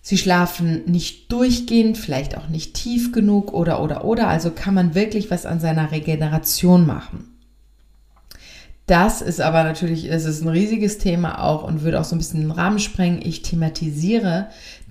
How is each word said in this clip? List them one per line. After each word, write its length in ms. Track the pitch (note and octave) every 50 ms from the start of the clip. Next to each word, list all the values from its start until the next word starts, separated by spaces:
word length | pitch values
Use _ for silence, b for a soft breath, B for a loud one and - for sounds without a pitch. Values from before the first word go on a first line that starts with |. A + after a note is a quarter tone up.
sie 160 | _ - G3+
schlafen 640 | F3+ - F#3+ F3 F3 F3 F3 - - E3+ E3 D#3+ D#3+ -
nicht 460 | F3 F3 F3 - - - - - _
durchgehend, 640 | A#3 A#3+ B3+ B3+ A#3+ - - - A3+ A#3 A3+ A3 G#3+
vielleicht 400 | - - - C#3 C3 C#3+ - -
auch 100 | - -
nicht 260 | D#3 D#3+ D#3+ - - -
tief 380 | - - A#3 A#3+ A#3+ A#3+ A#3+
genug 420 | - A3+ G3+ G#3 G#3 G3+ G3 - -
oder, 280 | - E3+ E3 D#3 -
oder, 240 | D3 C#3+ D3 - -
oder. 220 | - A3+ - A3+
Also 240 | F#3 E3 E3 E3 E3+
kann 220 | D#3+ - - G3 G3
man 220 | F#3+ F3+ F3 D3+
wirklich 360 | F#3+ G#3+ A3+ A3+ G#3+ G3 -
was 140 | F3+ F3 -
an 140 | - E3+ E3
seiner 320 | D#3+ E3 D#3 D#3+ D#3 D3
Regeneration 960 | D#3+ D#3 D3+ D#3+ D#3+ D3+ D#3+ D3+ D#3 D#3 - - - - - F3 F3+ F3+ E3+
machen. 460 | D3+ A2+ - - - - - - - - - _ _ _ _ _ _ _ _ _ _ _ _ _ _ _ _ _ B B B B B B B B B B B _
Das 360 | - F3+ E3+ F#3 - - - -
ist 180 | - E3 -
aber 220 | D#3+ D#3+ D#3+ E3 D#3+
natürlich, 480 | D#3+ D#3 - F3+ E3 E3 D#3+ - -
es 140 | D#3+ E3 D#3
ist 180 | D#3 D3+ D3+ D#3+
ein 40 |
riesiges 520 | E3 D#3+ F3 G#3 G#3+ A3+ A#3 G#3 G3+ G#3 -
Thema 440 | - G3 E3+ F3 E3+ D#3+ - - -
auch 200 | - D#3 D#3 D#3+
und 180 | - D#3+ D3+
würde 180 | D3 E3 D#3+ -
auch 40 | D#3
so 120 | - E3+
ein 40 | E3
bisschen 220 | E3 - - D#3
den 100 | D#3 D#3
Rahmen 260 | D#3+ E3+ E3+ F#3+ G#3+
sprengen. 420 | G#3 G#3 - - - F#3 F3 F3 - -
Ich 180 | F#3 D#3+ -
thematisiere 1080 | - - - E3 D#3+ D#3 D#3 - E3+ D#3 D3 D3 E3 F#3+ A3+ A#3 G3+ F#3 E3 E3+ G3+ B B B B B B B B -